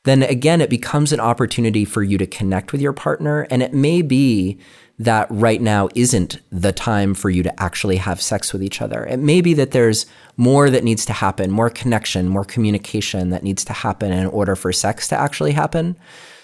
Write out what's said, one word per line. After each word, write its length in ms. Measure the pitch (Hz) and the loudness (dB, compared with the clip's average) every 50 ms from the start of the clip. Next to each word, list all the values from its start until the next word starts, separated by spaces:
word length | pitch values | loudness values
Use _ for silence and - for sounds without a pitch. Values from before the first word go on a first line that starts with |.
| - | 0
then 180 | 135 135 135 135 | 2 4 4 4
again, 380 | - 135 120 131 156 170 165 | 2 0 0 2 2 4 4
it 80 | 139 - | 2 2
becomes 420 | 123 117 - - - 147 151 139 | 0 -2 -2 -2 0 0 2 2
an 80 | 151 117 | 0 0
opportunity 640 | 113 117 120 - 120 - - 120 117 113 104 107 104 | 0 0 0 0 0 -2 0 0 0 2 2 0 0
for 180 | - - 110 | 0 0 -2
you 160 | 101 98 101 | 0 2 2
to 80 | 92 95 | 0 0
connect 460 | - - - 101 95 95 92 - - | -2 -4 -4 -2 -2 -2 -2 -2 -4
with 80 | - 139 | -4 -2
your 140 | 143 139 139 | -2 -2 -2
partner. 520 | - - 151 - - - 147 147 151 - - | -2 -2 -4 -2 -2 -2 -2 -2 -2 -2 -2
And 120 | 127 123 | 0 -2
it 120 | 127 - 147 | 0 0 0
may 280 | 135 139 151 170 180 | 2 2 2 2 2
be 560 | 160 135 131 135 139 131 113 98 90 98 104 - - - - - - _ _ | 2 2 2 4 4 4 2 2 0 -2 -4 -8 -14 -20 -20 -20 -20 _ _
that 300 | - 110 117 110 107 104 - | -4 0 2 2 2 0 0
right 320 | 113 104 117 113 110 - | 0 2 2 2 2 2
now 280 | 120 110 107 101 95 - - | 2 2 2 2 0 0 2
isn't 440 | 120 123 120 120 95 85 - - - _ - | 2 2 4 4 2 0 -2 -6 -12 _ -10
the 220 | 95 87 92 98 | -6 -2 -2 -2
time 420 | 90 - - 117 110 104 101 98 95 | -2 -2 -2 -2 0 0 0 0 0
for 160 | - - 98 | 0 -2 0
you 140 | 90 90 87 | 0 0 0
to 180 | 87 - - | -2 -4 -4
actually 360 | 95 87 - - - 98 92 | -6 -6 -6 -4 -2 -2 -2
have 240 | 95 92 98 90 - | -2 -2 -4 -4 -4
sex 320 | - - 110 98 - - - | -4 -4 -4 -4 -4 -6 -6
with 100 | 95 98 | -6 -6
each 180 | 98 - - | -6 -6 -6
other. 240 | 113 107 117 117 - | -8 -6 -6 -8 -6
It 140 | - 127 127 | -6 -4 -2
may 220 | 147 147 165 185 | 2 2 4 4
be 120 | 175 175 160 | 4 4 4
that 160 | 147 131 127 | 2 2 2
there's 340 | - 127 117 110 104 - - - - - - - - | 4 4 4 4 2 0 -4 -8 -12 -20 -20 -10 -2
more 320 | - 120 123 135 143 143 135 | 2 2 4 6 6 4 4
that 160 | 127 123 117 | 4 2 2
needs 200 | 113 113 107 - | 2 0 0 -2
to 60 | - 101 | -6 -4
happen, 380 | - - 110 - - 95 95 | -2 -2 -2 -2 -2 -2 -2
more 180 | 98 110 120 117 | 0 0 0 0
connection, 600 | - - - 123 113 104 - - - 95 90 92 | -2 -2 -2 -2 -2 -2 -2 -2 -2 -2 0 0
more 160 | 95 98 98 | 0 -2 -2
communication 840 | - - 123 110 107 104 101 - - - 107 - - - 92 90 90 | -4 -2 0 0 0 0 -2 -4 -4 -6 -4 -4 -4 -4 -2 -2 -2
that 120 | 90 - - | -2 -2 -2
needs 220 | 98 95 - - | -4 -4 -4 -6
to 80 | - 104 | -8 -8
happen 400 | - - 107 95 - 107 98 90 | -6 -4 -4 -4 -4 -2 -2 -2
in 140 | 92 95 | 0 -2
order 280 | 95 - 104 98 98 95 | -2 0 -2 0 0 -2
for 160 | - - 92 | -2 -2 -2
sex 380 | 90 - - 101 - - - - | -2 -2 -2 -2 -4 -4 -4 -4
to 100 | - - | -2 -2
actually 320 | 143 143 - - 151 147 | -2 -2 -2 -2 -2 0
happen. 460 | 143 156 151 147 - 165 160 175 180 - _ - - - - - - - | 0 0 0 -2 -2 -2 -2 -4 -6 -8 _ -20 -20 -20 -20 -20 -20 -20